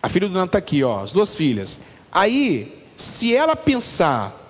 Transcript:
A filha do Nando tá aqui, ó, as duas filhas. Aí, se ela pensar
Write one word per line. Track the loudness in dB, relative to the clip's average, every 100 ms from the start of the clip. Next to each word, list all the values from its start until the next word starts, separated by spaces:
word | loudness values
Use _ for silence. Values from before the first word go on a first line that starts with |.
A | 0
filha | 0 0
do |
Nando | -2 0
tá | -2
aqui, | 0 0
ó, | 0 -2
as | -2
duas | 0 0 0
filhas. | 0 0 -4 -10 -18 -20 -4
Aí, | 0 2 2 0 0 -4 -16 -20 -8
se | -6 -2 2 2
ela | 2 2
pensar | 0 0 -2 0 2 2 -2 -10